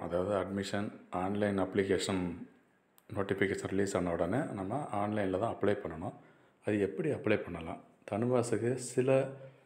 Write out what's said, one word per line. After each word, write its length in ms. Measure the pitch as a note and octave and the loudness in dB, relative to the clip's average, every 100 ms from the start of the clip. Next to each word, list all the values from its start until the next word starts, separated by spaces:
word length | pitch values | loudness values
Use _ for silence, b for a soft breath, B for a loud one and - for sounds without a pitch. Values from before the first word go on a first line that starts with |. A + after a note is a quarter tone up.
| E2+ | 0
அதாவது 280 | F2 F#2 G2+ | 0 2 0
admission 480 | F#2 G2 F#2+ G2+ G#2+ - - F2+ | 0 -2 -2 -4 -4 -8 -6 -2
online 360 | F#2 G#2 G#2 G2 F#2 | -2 2 2 2 2
application 580 | G2+ F#2+ F#2 - F#2+ F2+ E2+ - - _ _ _ _ - G2+ | 2 4 2 2 0 -2 -4 -12 -18 _ _ _ _ -8 -4
notification 540 | G2 G2 G2 F#2+ G2 F#2+ | -2 2 0 0 -2 0
release 200 | G2 F#2+ | 0 0
ஆன 160 | F2 E2+ | 0 0
உடனே 240 | F2 A#2+ D#3 A2 | 2 0 -2 -4
நம்ம 200 | F#2+ C3 D3+ G#2 | -4 -4 -4 -2
ஆன்லைனில் 380 | G#2 G#2+ F#2+ F#2 | 0 0 0 0
தான் 100 | A2 F#2 | -2 0
apply 200 | G2+ G2+ E2 | 0 2 -2
பண்ணணும். 320 | D#2+ G2 - b b b b - | -6 -8 -10 b b b b 0
அது 100 | G#2+ F#2+ | 2 2
எப்படி 220 | - D#3 A#2+ | 0 -2 0
apply 200 | G#2+ G#2 - | 2 2 0
பண்ணலாம்? 340 | E2+ D#2+ - - _ - | -8 -8 -10 -14 _ -4
தனுவாஸுக்கு 640 | G2+ A#2+ B2 A#2 G#2 A#2 B2+ - | 0 2 2 2 0 0 -2 -2
சில 280 | - B2+ C3+ C3+ - b b | 2 4 4 2 -4 b b